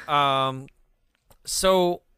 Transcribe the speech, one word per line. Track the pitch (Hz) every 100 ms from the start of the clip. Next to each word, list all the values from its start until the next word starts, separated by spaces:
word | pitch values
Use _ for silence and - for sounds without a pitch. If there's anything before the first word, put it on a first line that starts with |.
| -
Um, | 147 139 135 135 131 139 _ _ _ _ _ _ _ -
so | - 190 190 175 175 _